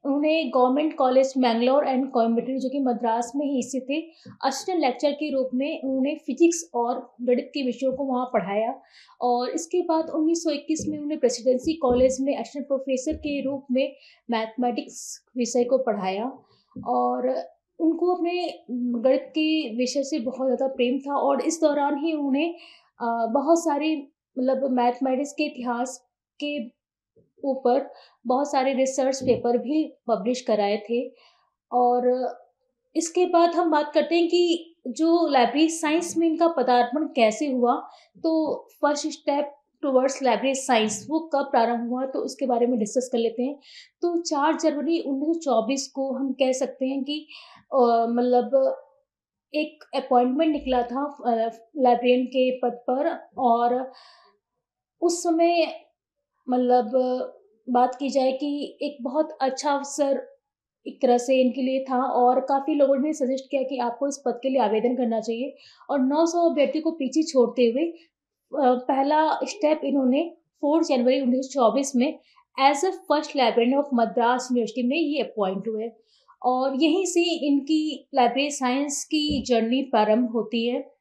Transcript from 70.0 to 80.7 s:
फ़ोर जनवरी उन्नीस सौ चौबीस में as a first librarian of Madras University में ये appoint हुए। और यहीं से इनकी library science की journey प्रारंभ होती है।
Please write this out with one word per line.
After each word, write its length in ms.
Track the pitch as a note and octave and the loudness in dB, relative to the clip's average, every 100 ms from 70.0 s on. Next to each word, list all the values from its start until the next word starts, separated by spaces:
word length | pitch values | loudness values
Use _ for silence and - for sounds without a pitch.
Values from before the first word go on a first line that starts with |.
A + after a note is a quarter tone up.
| B3+ C4+ E4+ - _ _ | 2 2 0 -8 _ _
फ़ोर 220 | D4 D#4+ | 2 2
जनवरी 380 | D#4+ C4 A#3+ C#4 | 2 2 2 2
उन्नीस 240 | B3+ B3+ C4 | 2 0 -2
सौ 160 | C#4 | 2
चौबीस 340 | A3+ A3+ C#4 B3 | 2 2 0 0
में 240 | C4+ - _ _ _ - | 0 -2 _ _ _ 2
as 160 | C4+ D4 | 2 4
a 120 | F#4+ | -2
first 400 | F#4 - D4 D4+ | -4 0 0 0
librarian 460 | C#4 A#3 A3+ A#3 C#4 | 0 2 4 2 2
of 80 | C#4+ | 0
Madras 560 | A#3+ A3+ - A#3 B3+ B3 | 0 0 2 2 0 0
University 360 | B3 G#3+ B3+ A#3+ | -2 -2 -2 -2
में 100 | D4+ | 0
ये 240 | D4+ D4 | 0 -2
appoint 460 | G#3+ - F#3+ F#3+ G#3+ | -4 -2 -2 -2 -6
हुए। 240 | G#3+ A#3 A3+ _ _ _ _ | -6 -8 -12 _ _ _ _
और 400 | B3+ B3+ C4+ C4+ | -2 0 0 0
यहीं 220 | D#4 F4 F4+ | 2 2 0
से 420 | F4 E4+ E4 D4 | 0 0 0 0
इनकी 640 | C#4 C4+ D#4 D#4 C4+ - C4+ | 0 2 -2 -2 -8 -6 0
library 360 | A#3+ A#3+ D4 | 0 0 -4
science 520 | C#4+ B3+ C4 C#4+ C#4+ | -2 -2 -2 -4 -6
की 400 | - D#4 D4+ D4 | -4 -2 -2 -4
journey 380 | - A#3 A3+ B3+ | 0 0 2 -2
प्रारंभ 500 | C#4 A3 G#3+ G#3+ B3 | 0 0 2 2 2
होती 360 | A3+ G#3+ A#3 | -2 -4 -2
है। 240 | A#3 | -2